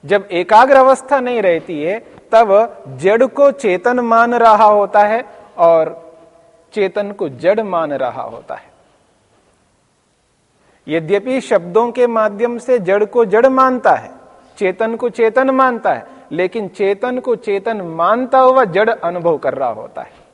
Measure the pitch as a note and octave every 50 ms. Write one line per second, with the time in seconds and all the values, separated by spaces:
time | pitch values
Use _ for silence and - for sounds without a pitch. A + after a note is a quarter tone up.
0 | - C#3+ F#3+ G#3 G3 - F3+ F3 F3+ F3 A3 G#3+ B3 C4+ C#4 C4+ C4 C4 C4 C4
1 | C4 - C#4+ C4+ B3 B3 B3 A#3 G3+ F#3 E3+ D#3+ D#3+ - F3 D3 D3 E3 G3 A3+
2 | - - - - _ _ - A3 A3+ G#3 G3 G#3 A3+ A3+ - - - C#3 C3+ B2+
3 | D3 F#3 G#3 A#3 C4 B3 - - C#4+ C#4 C4+ C#4 - G#3+ F3+ F3+ F3+ A#3+ B3 B3
4 | A#3+ A#3 A3+ A3+ A#3 A#3+ A#3+ A#3+ A3+ A3+ G#3+ G#3 A3 G#3 G#3 G#3 G3+ F#3+ - G#3
5 | G#3 G#3 A3 A#3+ B3+ - - - - - _ - E3+ E3+ E3 E3 D#3+ D#3 D#3+ -
6 | - - - _ - _ _ _ _ _ _ _ _ _ _ G#3+ G3 F#3+ F3+ G#3
7 | G3+ G3+ G3+ G3+ G3+ D3+ C3 A#2 C3+ F3 G3+ A3 A3 G3+ F3+ E3+ D#3+ D3 C#3+ C3+
8 | C3+ B2 A2 C3 A#2 A#2 A2+ - - _ - - _ _ _ _ _ _ _ _
9 | _ _ _ _ _ _ _ _ _ _ _ _ _ _ _ _ _ _ _ _
10 | _ _ _ _ _ _ _ _ _ _ _ _ _ _ _ _ _ - D#3 E3
11 | D#3+ D#3 G3 G3+ G3+ B3+ B3+ C4+ - - A#3+ F#3+ E3+ F3 F3 A3 A#3 A#3+ A#3 B3+
12 | B3 A#3+ A#3 A3+ G#3+ G#3+ G#3 G3+ A#3 A#3 A#3+ A#3 - - B3+ A#3+ F#3 E3+ G3 G#3
13 | G#3+ G3+ - B3 A#3 G3 F3+ A3 A#3+ C4+ C4 C4 C4 C4 B3+ B3 - G#3 D#3 A#2
14 | - - - - - _ _ _ _ _ _ - G3+ F#3 F#3 F#3 A3+ A3+ A#3 A3+
15 | B3 A#3+ - - A3+ A3+ G#3+ C4 C4 C4 C4 C4 C4 C4 A#3+ A3+ A3+ G3+ D3 A#2+
16 | G2+ - - - - _ - E3 F#3 F#3 - A#3 G#3 F3+ - - G#3 G3 G3+ G3
17 | - B3 B3 B3+ B3 C4 A#3 - - G#3+ G3 G3 F#3+ A#3 A3+ G#3 F#3 E3+ D#3+ E3
18 | E3+ F#3 G#3+ A#3+ C4 B3 - C4 C4 C4 C4 C4 B3+ G3 D#3+ F#3+ G#3+ A#3 A3+ -
19 | - E3+ F3 F3+ E3 E3+ D#3+ C#3+ - C#3 B2+ C#3 C3+ A#2+ A2 G#2+ - - _ C3+
20 | B2+ - _ _ _ _